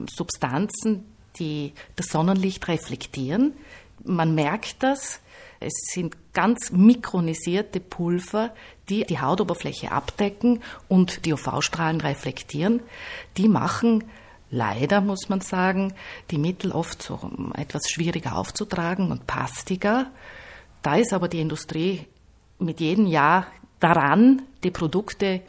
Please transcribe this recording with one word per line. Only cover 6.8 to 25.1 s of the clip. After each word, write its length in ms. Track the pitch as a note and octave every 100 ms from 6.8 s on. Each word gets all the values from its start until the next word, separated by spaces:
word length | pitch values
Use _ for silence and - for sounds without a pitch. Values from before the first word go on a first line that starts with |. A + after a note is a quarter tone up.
| G#3+ A#3+ - F3+ E3 D#3+ F3 F#3 G#3 F#3
Pulver, 720 | - - E3+ F3+ F3+ G#3+ A3+ - - - -
die 160 | G#3
die 160 | - C#3
Hautoberfläche 720 | C3+ F#3 F#3 E3+ D3 - -
abdecken 680 | C#3+ - - G3+ G3+ A#3+ A3+ - - -
und 380 | F#3 F3+ - E3
die 80 |
U-V-Strahlen 680 | D3 C3+ C#3 - E3 D#3+ D#3+
reflektieren. 800 | D#3 C#3 - - - C#3+ F#3+ A#3+ - - - - - -
Die 120 | A3
machen 560 | E3+ - - A#3 A3 - - - - -
leider, 500 | B2 G#2+ G#2+ C#3+ G3+
muss 280 | G3+ F#3+ -
man 120 | F#3+
sagen, 540 | - F#3 F#3 F#3+ G3 F#3+ - - -
die 80 | D3
Mittel 340 | D#3+ F3+ F#3
oft 300 | - E3+ -
so 280 | - - - - -
etwas 360 | - D3+ D3 -
schwieriger 460 | D#3+ E3+ E3 C3 F2
aufzutragen 760 | - - G#3+ F3+ E3+ F#3 F3
und 160 | B2 -
pastiger. 800 | - C3+ - - F#3 G3+ B3 C4 - - - - - - -
Da 140 | D3 E3
ist 160 | G3
aber 160 | F#3+ F3
die 120 | E3+
Industrie 640 | D#3 D3+ - D#3 F3+ F3 - _ _ _ _ -
mit 220 | E3+ D#3+
jedem 260 | D#3+ G3 G3
Jahr 400 | D#3 D3 F#3 - - - _
daran, 600 | E3+ E3+ C#3 F3 B3 C4 - -
die 80 | F#3
Produkte 720 | - E3 F#3 G#3